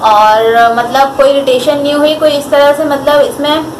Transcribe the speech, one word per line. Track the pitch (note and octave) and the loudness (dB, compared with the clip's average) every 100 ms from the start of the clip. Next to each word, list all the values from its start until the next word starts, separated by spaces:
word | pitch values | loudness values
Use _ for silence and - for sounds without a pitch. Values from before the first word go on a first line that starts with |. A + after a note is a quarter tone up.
और | A3 G#3+ G#3+ A3 A3+ A3+ A#3 A#3 | 2 2 4 2 2 2 2 0
मतलब | A#3 C4 C#4 C4+ | -2 0 -2 2
कोई | C4+ | 2
इरिटेशन | C#4 C4+ B3+ C4 C#4+ | 2 0 0 0 -2
नहीं | C#4+ | -2
हुई, | D4 D4+ D#4 | 0 0 0
कोई | D#4 | 0
इस | C#4+ C#4 | -2 -2
तरह | C#4+ C#4+ C#4+ | 2 2 0
से | D4+ | -4
मतलब | C#4+ C#4 D4 | -2 0 0
इसमें | C#4+ - D4 D#4 D#4+ | 0 -2 -4 -4 -4